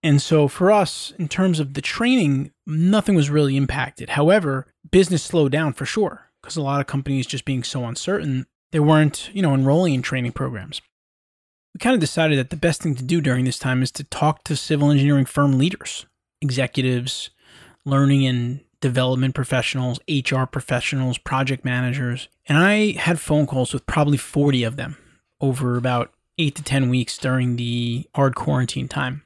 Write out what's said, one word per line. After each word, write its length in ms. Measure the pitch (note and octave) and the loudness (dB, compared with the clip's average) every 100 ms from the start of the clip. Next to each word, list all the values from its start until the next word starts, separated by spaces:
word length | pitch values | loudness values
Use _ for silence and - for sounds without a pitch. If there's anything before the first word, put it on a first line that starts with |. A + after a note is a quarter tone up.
And 180 | D#3+ C#3+ | 4 2
so 260 | - D#3+ C#3+ | 4 2 2
for 240 | - F#3 | 2 4
us, 400 | G#3 F3 - - - | 4 2 -4 -12 -8
in 100 | D#3+ | -6
terms 320 | - F#3+ D#3+ | 0 0 0
of 140 | C#3+ | -2
the 80 | C#3+ | -6
training, 720 | - - A#3 B3+ D3+ C3+ - _ - | -8 -2 2 4 2 0 -2 _ -6
nothing 480 | D#3 F3+ G#3+ G#3 F#3 | 0 4 4 4 2
was 160 | C#3+ | 4
really 260 | D3 C#3+ C3+ | 2 2 2
impacted. 520 | C3+ C#3+ B2+ - - | 0 -2 -6 -8 -6
However, 580 | D3 D3+ G3+ D#3+ C3+ - _ - | 0 4 4 2 -6 -8 _ 2
business 320 | F3+ F3 F3 | 4 4 0
slowed 280 | - F3 C#3 | 0 2 2
down 220 | C#3+ E3 | 2 -2
for 140 | - C3 | -4 -4
sure, 420 | - G3+ - _ _ | -2 -2 -4 _ _
'cause 120 | - E3 | -10 -6
a 60 | |
lot 200 | C#3 C#3 | -2 -2
of 60 | C3 | -2
companies 380 | C#3 C#3 C3+ B2+ | -4 -2 -4 -4
just 200 | C3+ - | -6 -4
being 180 | C3 | -4
so 220 | - C3+ A#2 | -4 -6 -6
uncertain, 600 | A#2 - G3+ D3 C3 - _ _ | -6 -4 -2 -2 -4 -6 _ _
they 80 | D#3+ | 2
weren't, 520 | D3+ D#3 D3+ - - | 6 6 4 0 -10
you 80 | G3 | -2
know, 140 | F3 C3+ | 0 2
enrolling 400 | C3+ D#3 F3+ C3+ | 4 4 2 0
in 80 | |
training 300 | - C3 B2 | -2 -4 -6
programs. 480 | - C3 A2+ D#2+ - _ _ _ _ _ _ _ _ _ | -6 -6 -8 -12 -14 _ _ _ _ _ _ _ _ _
We 60 | - | -4
kinda 200 | A#3+ B3+ | 0 2
decided 380 | D#3 - D#3+ C#3 | 0 0 2 2
that 120 | B2+ | -2
the 80 | D#3 | -2
best 240 | E3+ D#3 | -2 0
thing 140 | E3 B2+ | -4 -4
to 80 | |
do 180 | B2+ E3+ | 0 0
during 240 | C#3+ B2+ B2+ | 2 0 0
this 120 | - | -2
time 240 | C3 B2+ | -2 0
is 100 | C3 | -2
to 120 | - | -4
talk 400 | C#3+ - D3+ D3 | -12 0 0 0
to 140 | - D3+ | -4 -6
civil 340 | - D3+ C#3+ | 0 2 4
engineering 320 | C#3+ C#3+ C#3+ | 4 4 4
firm 340 | C3 - C#3+ C3+ | 2 2 2 4
leaders, 480 | D#3+ - - - - _ _ _ | 2 -2 -12 -14 -16 _ _ _
executives, 880 | C#3+ B2+ B2+ - B2+ B2 B2+ - - _ _ - - _ C#3+ | -4 -2 -2 0 0 -2 -4 -8 -12 _ _ -20 -20 _ -2
learning 400 | C#3 C#3 C#3 C3+ | 2 4 4 2
and 340 | B2 A#2+ C3+ _ _ | 0 -4 -8 _ _
development 540 | C3+ B2 B2+ B2+ C3 B2+ | -2 0 0 0 0 -2
professionals, 640 | B2+ C3 - C3 B2+ A#2+ - | -2 -2 -2 -4 -4 -6 -4
H 280 | D3 B2+ | -2 0
R 120 | C3 B2+ | -2 -2
professionals, 720 | C3+ - B2 - C3+ B2+ B2+ | -6 -4 -4 -2 -2 -2 -4
project 460 | - C3+ C3+ C3 | -4 -2 -2 -2
managers. 640 | C3 B2 B2+ C#3 B2 A#2+ - _ - | -2 -2 -2 -4 -4 -6 -10 _ 0
And 120 | D3 | 4
I 340 | F#3+ G#3 G#3+ | 4 4 0
had 280 | F3 E3 E3+ | 0 -2 -2
phone 260 | - D3+ C#3+ | 0 0 2
calls 240 | C3+ B2 | 0 -2
with 140 | C#3 - | -4 -2
probably 320 | - D3 C#3+ | 0 2 2
forty 460 | - C#3 C#3+ B2+ | 0 0 2 2
of 120 | A2+ C#3 | 0 -4
them 220 | A2+ D3+ _ _ _ _ | -10 -12 _ _ _ _
over 380 | C#3 B2+ B2+ B2 | -4 -2 -2 0
about 340 | B2 B2 A#2 _ _ - | 0 -2 -4 _ _ -2
eight 180 | D3+ - | -2 -2
to 80 | |
ten 260 | C#3+ C3+ B2+ | -2 0 2
weeks 280 | B2+ A2+ - | 0 -2 -4
during 380 | C3 C3 B2 A#2+ | -2 0 0 -2
the 500 | A#2+ A#2+ A#2+ A#2+ - - | -2 -2 -2 -4 -6 0
hard 200 | C3+ B2+ | 0 0
quarantine 540 | - C#3 B2+ C#3 C3 | -2 0 0 -4 -6
time. 320 | C3+ C3 D3 | -4 -6 -8